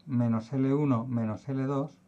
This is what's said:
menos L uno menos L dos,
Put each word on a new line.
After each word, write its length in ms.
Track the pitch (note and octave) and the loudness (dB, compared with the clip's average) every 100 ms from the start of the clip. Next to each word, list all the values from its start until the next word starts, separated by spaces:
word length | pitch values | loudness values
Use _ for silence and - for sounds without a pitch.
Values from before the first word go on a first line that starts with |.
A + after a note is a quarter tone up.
| - | -4
menos 480 | B2 A#2 A2+ A2+ | 0 2 0 0
L 200 | C#3 C3+ | 0 2
uno 320 | C#3+ D3 A#2 B2 | 2 2 2 0
menos 440 | A#2+ A2+ G#2+ - | -2 -2 -4 -6
L 160 | C3+ C3+ | -4 -2
dos, 320 | C#3 D3+ - | -2 -4 -8